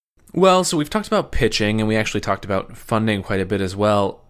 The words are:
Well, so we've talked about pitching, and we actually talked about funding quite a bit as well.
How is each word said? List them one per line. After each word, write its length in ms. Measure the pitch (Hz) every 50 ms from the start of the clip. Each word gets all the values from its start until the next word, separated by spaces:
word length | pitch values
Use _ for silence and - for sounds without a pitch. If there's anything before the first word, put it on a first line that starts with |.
| _ _ _ _ _ -
Well, 300 | - 170 185 190 185 185
so 140 | 180 - 180
we've 140 | 156 147 -
talked 180 | - 214 202 -
about 240 | 220 196 - -
pitching, 480 | - - 127 107 - - 107 104 107 110
and 80 | 110 107
we 80 | 110
actually 240 | 110 107 - - 104
talked 240 | - 110 98 - -
about 320 | 98 98 92 - - -
funding 460 | - - - 117 110 110 110 104 98
quite 180 | 92 - 104 95
a 40 | 95
bit 160 | 95 104 98
as 140 | 98 92 98
well. 480 | 101 104 107 104 101 98 98 - - - -